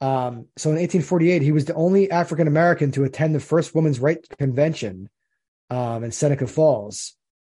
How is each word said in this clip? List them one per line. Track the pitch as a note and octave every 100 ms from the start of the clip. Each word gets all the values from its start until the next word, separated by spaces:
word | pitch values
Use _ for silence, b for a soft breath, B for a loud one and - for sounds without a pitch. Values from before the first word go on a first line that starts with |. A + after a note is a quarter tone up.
Um, | C3+ C3 B2 A#2+ A2+ -
so | D#3
in | D#3
eighteen | E3+ F#3
forty-eight, | C#3+ F3+ E3 F3+
he | C#3
was | D3+ C3+
the | D#3+
only | E3+ G3 F#3+
African-American | E3+ E3+ D#3+ D#3+ D3+ E3+ E3+ D3
to | C3+ C3+
attend | - D#3 D3+
the |
first | - D#3+ E3
women's | D#3+ D#3 B2+
rights | C3+ E3 - -
convention, | C#3 B2+ D3+ D#3 A2 F#2 G2 _ _ _ _ _ -
um, | B2+ A#2+ A#2
in | A#2
Seneca | - D3+ C#3 B2
Falls. | - D#3 A#2+ G#2 - - - _ _ _